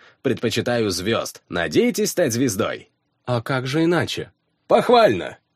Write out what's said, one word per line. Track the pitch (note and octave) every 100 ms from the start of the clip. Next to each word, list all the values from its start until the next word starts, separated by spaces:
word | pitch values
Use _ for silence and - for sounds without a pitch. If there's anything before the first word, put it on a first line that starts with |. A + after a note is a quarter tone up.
| _ _
Предпочитаю | C3+ A2 A#2+ A2+ A2+ A#2+ G#2+
звезд. | F2 F#2 G#2+ - - _
Надеетесь | F2 D#2+ C#3 A#3+ G3+ G#3+
стать | - D#3
звездой?" | A#2 C3+ F#2+ E2+ B1+ - _ _ _ -
"А | A#2+
как | A#2 C#3 C3
же | D3+ E3
иначе?" | E3+ G#2 - - _ _ _ _
"Похвально!" | A3+ - A#3+ G#3+ - D2 - _